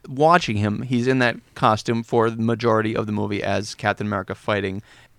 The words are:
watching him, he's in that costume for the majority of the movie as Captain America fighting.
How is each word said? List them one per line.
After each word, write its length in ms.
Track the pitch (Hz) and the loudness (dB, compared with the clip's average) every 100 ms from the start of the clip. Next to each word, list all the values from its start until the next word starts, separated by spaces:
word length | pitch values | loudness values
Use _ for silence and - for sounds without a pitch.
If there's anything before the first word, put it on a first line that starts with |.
| - | -12
watching 500 | 135 156 175 - 104 | 0 4 4 4 0
him, 240 | 104 104 | 0 -2
he's 240 | 127 123 123 | -2 0 0
in 120 | 131 | 2
that 180 | 123 - - - | 0 -2 -12 0
costume 480 | 120 107 - 117 | 2 2 0 -4
for 260 | 113 120 113 | 0 2 2
the 120 | 113 | 2
majority 540 | 113 113 117 110 110 110 | -2 0 2 2 2 -2
of 100 | 107 | -2
the 60 | |
movie 300 | 104 104 104 | -4 -2 -2
as 320 | - 98 104 | -2 -2 -4
Captain 320 | - 104 101 104 | -4 -4 -2 -4
America 300 | 101 92 98 | -4 -6 -8
fighting. 460 | - 104 98 98 - - _ | -4 -2 -2 -6 -12 -20 _